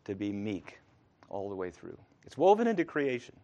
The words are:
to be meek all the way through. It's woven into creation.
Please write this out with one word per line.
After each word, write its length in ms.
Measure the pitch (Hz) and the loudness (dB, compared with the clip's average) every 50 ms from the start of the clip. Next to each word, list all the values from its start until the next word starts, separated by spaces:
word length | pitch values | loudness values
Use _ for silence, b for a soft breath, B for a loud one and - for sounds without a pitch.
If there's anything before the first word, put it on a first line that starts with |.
| _ | _
to 100 | - 101 | -10 -6
be 180 | 95 104 101 | -4 -4 -4
meek 480 | 101 101 101 110 101 87 - - - - - _ _ _ _ _ _ _ - - | -4 -4 -4 -4 -4 -6 -8 -12 -18 -20 -20 _ _ _ _ _ _ _ -16 -12
all 180 | - 101 98 101 | -10 -8 -6 -6
the 80 | 101 | -6
way 140 | 95 92 90 | -6 -6 -6
through. 280 | 87 - - 87 - 101 101 - _ _ - | -8 -10 -14 -16 -16 -16 -20 -20 _ _ -20
It's 120 | - - 127 | -14 -2 4
woven 300 | 151 185 208 208 233 233 | 6 6 6 6 6 2
into 160 | 226 170 165 | 2 2 0
creation. 520 | 160 - 156 143 139 131 156 - - - - | 0 0 0 0 0 0 -2 -6 -10 -18 -20